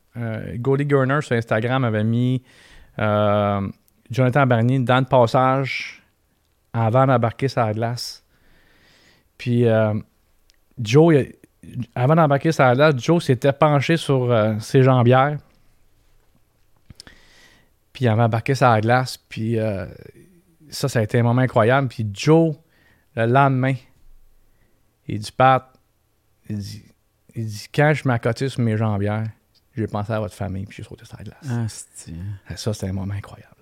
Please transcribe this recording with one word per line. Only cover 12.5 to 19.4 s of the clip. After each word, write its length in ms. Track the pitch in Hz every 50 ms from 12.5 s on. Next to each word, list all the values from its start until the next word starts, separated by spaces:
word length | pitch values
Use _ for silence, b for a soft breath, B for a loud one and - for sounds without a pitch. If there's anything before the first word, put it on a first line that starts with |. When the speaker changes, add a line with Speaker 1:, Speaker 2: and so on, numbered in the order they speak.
Speaker 1:
sur 140 | 156 - 139
la 100 | 127 123
glace, 200 | 131 151 160 147 120
Joe 260 | - - 165 170 -
s'était 300 | - 131 117 - 139 135
penché 420 | - 160 151 147 139 123 - 165
sur, 340 | - - - 139 131 123 120
euh, 240 | 120 110 104 110 107 107
ses 240 | - - - 135 127
jambières. 540 | 131 131 127 117 120 127 131 135 147 151 143 - _ _ _ _ _ _ _ _ _ _ _ _ _ _ _ _ _ _ _ _ _ _ _ _ _ _ _ _ _ - b b b b b b b b b b b b b b b b _ _ _ _
Puis 120 | - 127
il 20 | 117
avait 160 | 107 110 120
embarqué 320 | 113 113 113 - - 135
sur 120 | - 139 123
la 140 | 113 107
glace. 360 | 107 113 123 127 131 - - - _ _
Puis, 300 | - 113